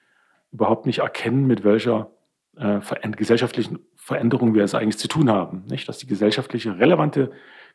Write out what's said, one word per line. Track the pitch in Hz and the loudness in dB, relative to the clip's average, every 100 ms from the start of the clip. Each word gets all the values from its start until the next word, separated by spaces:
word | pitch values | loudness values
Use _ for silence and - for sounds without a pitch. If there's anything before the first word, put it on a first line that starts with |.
| _ _ _ _ _ | _ _ _ _ _
überhaupt | 107 101 113 135 | -2 0 0 0
nicht | - | -2
erkennen, | - - 117 131 135 | -4 -4 -2 0 2
mit | 113 | 2
welcher, | - 110 120 110 110 _ _ _ _ - | 4 2 2 -2 -4 _ _ _ _ -6
äh, | 110 101 | -2 -2
veränd-, | - - 107 104 | -4 -8 -8 -6
gesellschaftlichen | 107 117 123 - 107 - _ _ | 2 2 2 -2 -6 -8 _ _
Veränderung | - 160 117 123 117 | -6 -2 0 2 4
wir | 107 | 4
es | 101 - | 2 0
eigentlich | 110 - | -2 -4
zu | - | -4
tun | 156 135 | 2 2
haben, | 104 85 92 107 | 2 0 -8 -10
nicht? | 135 - | -10 -10
Dass | - | -14
die | 131 | -6
gesellschaftliche, | 101 107 120 127 117 113 92 | 0 2 2 -4 -6 -6 2
relevante | 135 170 151 143 131 - - - - | 4 4 2 0 -2 -4 -20 -20 -20